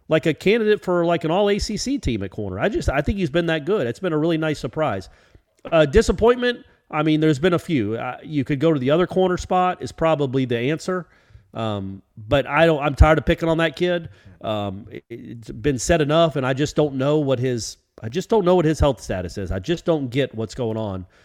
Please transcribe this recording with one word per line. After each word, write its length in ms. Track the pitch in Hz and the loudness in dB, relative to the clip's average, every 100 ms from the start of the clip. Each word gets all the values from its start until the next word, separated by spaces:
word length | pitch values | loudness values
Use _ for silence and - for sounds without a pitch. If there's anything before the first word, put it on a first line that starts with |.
| - | -2
like, 160 | 160 165 | 0 2
a 80 | |
candidate 500 | 147 190 226 214 208 | 0 2 2 2 0
for, 220 | - 175 170 | 2 0 2
like, 180 | 170 | 0
an 80 | 165 | 2
all 180 | 180 208 | 2 2
A 80 | 202 | 0
C 200 | - 214 | -2 -6
C 200 | 240 277 | -4 -4
team 240 | 160 110 | -2 -4
at 100 | 98 | -4
corner. 280 | - 101 92 | -8 -6 -2
I 80 | 170 | -2
just, 220 | 302 - | 0 0
I 100 | 139 | 0
think 200 | 247 202 | 0 -2
he's 100 | 165 | 0
been 160 | 165 170 | 0 0
that 180 | 160 | -2
good. 240 | 143 214 120 | -2 -2 -2
It's 120 | - | -4
been 120 | 185 | -2
a 60 | 156 | 0
really 200 | 160 160 | 0 0
nice 220 | 160 147 | -2 -4
surprise. 480 | 131 - 151 98 - - _ _ _ _ - | -6 -2 -2 -2 -8 -18 _ _ _ _ 2
Uh, 140 | 165 151 | 4 6
disappointment, 800 | 190 226 190 226 247 247 240 - _ - | 4 4 4 4 4 0 -4 -10 _ -8
I 100 | 151 | -2
mean, 200 | 156 156 | 0 2
there's 180 | 156 135 | 2 2
been 140 | 180 | 2
a 60 | 170 | 0
few. 360 | - 143 101 113 | 0 -2 0 -4
Uh, 220 | 123 123 | -6 -10
you 220 | - 151 | -6 -4
could 160 | 123 143 | -2 0
go 140 | 160 | 2
to 60 | 147 | 2
the 120 | 127 | 2
other 160 | 160 180 | 2 2
corner 300 | 185 185 180 | 2 2 0
spot 440 | - 185 180 180 | 0 0 0 -2
is 120 | 131 | -8
probably 500 | - 165 151 139 135 | -2 0 0 0 -2
the 140 | 127 120 | -2 -2
answer. 500 | 123 156 - 185 165 _ _ - _ 117 | -2 -2 -4 -6 -8 _ _ -20 _ -8
Um, 460 | 113 104 98 98 - - | -6 -6 -8 -12 -18 -20
but 300 | 107 143 131 | -2 -2 0
I 180 | 143 170 | 2 2
don't, 160 | 151 | 2
I'm 140 | 147 135 | 0 4
tired 240 | 156 156 | 6 6
of 80 | - | 2
picking 200 | 165 165 | 0 0
on 120 | 160 | 0
that 160 | 165 - | -2 -2
kid. 340 | 180 175 165 - - - | -2 -2 -6 -18 -20 -10
Um, 460 | 110 107 101 98 - | -6 -4 -4 -8 -12
it, 140 | - - | -18 -16
it's 440 | 117 - 120 113 | -16 -14 -14 -14
been 260 | 131 139 127 | -4 -2 0
said 240 | - 170 | 2 2
enough, 340 | 143 160 165 147 | 4 4 2 2
and 120 | 127 | -2
I 60 | |
just 220 | 131 147 - | 0 0 0
don't 200 | 151 135 | 0 0
know 240 | 135 156 | 0 2
what 180 | 139 127 | 2 0
his, 400 | 131 120 - - _ - | 0 -2 -6 -12 _ -16
I 80 | 110 | -8
just 180 | 156 - | -8 0
don't 160 | 220 | 2
know 120 | 175 180 | 4 4
what 100 | 156 | 4
his 140 | 156 | 2
health 200 | 147 123 | 2 0
status 380 | - 95 90 - | -4 -6 -6 -8
is. 140 | 92 | -6
I 80 | 95 | -4
just 260 | 95 170 - | -4 -2 0
don't 240 | 156 127 | -2 -2
get 240 | 131 131 | -2 -4
what's 220 | 110 110 - | -4 -8 -6
going 220 | 117 110 | -4 -4
on 280 | 110 95 90 _ | -6 -8 -10 _